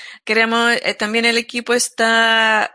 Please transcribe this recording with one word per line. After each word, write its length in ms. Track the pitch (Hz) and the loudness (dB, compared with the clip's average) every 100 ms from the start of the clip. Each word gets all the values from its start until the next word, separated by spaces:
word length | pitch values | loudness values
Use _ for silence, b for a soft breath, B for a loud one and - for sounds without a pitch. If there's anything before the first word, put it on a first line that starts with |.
| B B - | B B -2
Queremos, 480 | 220 226 226 233 233 | 0 2 2 2 0
eh, 140 | - - | -2 -4
también 300 | 214 226 233 | -4 -2 0
el 120 | 226 | -2
equipo 360 | 233 240 233 | -4 -8 -2
está 1000 | 240 240 - 226 226 226 226 220 214 - | -2 -2 0 2 2 2 2 2 2 -2